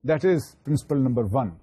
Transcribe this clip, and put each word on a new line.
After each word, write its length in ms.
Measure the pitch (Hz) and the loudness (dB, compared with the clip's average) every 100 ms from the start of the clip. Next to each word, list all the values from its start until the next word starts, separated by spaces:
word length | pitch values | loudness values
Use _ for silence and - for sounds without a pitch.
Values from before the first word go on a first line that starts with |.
That 200 | 131 156 | 0 0
is 320 | 180 170 - - | 2 0 -2 -14
principle 320 | - 147 - 143 | -2 -2 0 0
number 300 | 131 120 107 | 2 0 0
one. 260 | 123 110 82 | -2 -2 -8